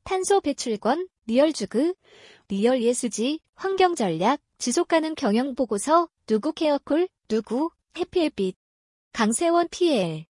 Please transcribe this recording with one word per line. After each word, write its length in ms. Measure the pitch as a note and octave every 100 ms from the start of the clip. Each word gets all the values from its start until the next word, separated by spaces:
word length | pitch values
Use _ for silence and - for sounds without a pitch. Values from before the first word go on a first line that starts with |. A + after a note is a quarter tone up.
탄소 360 | - F#4+ F#4 G4+
배출권, 680 | D4 C#4 B3 G#3 G#3+ D#4 F#4 _ -
리얼 260 | A#3+ D#4
주그, 400 | C#4+ G3+ A3 D#4+ F#4+ _ - - - -
리얼 320 | G3 A3+ C4
이에스지, 600 | A3+ B3 B3 - B3 D#4 _ -
환경 380 | F#4+ F#4+ F#4
전략, 460 | E4+ G3+ D#3+ G3+ D4 _ -
지속 300 | - B3+ F4
가능 260 | E4 D#4
경영 400 | D#4+ B3 G#3+ C#4
보고서, 540 | B3 B3+ G3+ - E4 E4 _ -
누구 260 | A3 C#4+
케어콜, 560 | - D4+ C#4+ - D4+ F#4 _ -
누구, 440 | A3 A3 A#3+ D#4+ _ _ -
해피해빛. 580 | F4+ F#4 D4+ - F#3+ - _ _ _ _ _
강세원 560 | - G#3+ A#3 E4+ E4+ E4+
피엘. 560 | - F4 B3+ E3+ D#3 D#3+